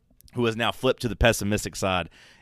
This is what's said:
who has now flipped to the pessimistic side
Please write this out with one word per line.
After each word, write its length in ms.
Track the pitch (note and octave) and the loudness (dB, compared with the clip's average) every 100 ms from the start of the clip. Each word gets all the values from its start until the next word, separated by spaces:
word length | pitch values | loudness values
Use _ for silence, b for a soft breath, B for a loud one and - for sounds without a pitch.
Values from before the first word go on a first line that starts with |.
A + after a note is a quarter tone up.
| _ _ - | _ _ -12
who 120 | A#2+ A#2 | -2 -2
has 100 | A2 | 0
now 160 | A2+ | -2
flipped 300 | - C3 - | 0 -2 0
to 60 | A#2+ | -4
the 80 | G2 | 2
pessimistic 600 | A#2+ A2 G2+ G#2 G2+ - | 4 4 0 -2 -2 -4
side 320 | G2+ F#2 E2+ B B B | -2 -2 -4 B B B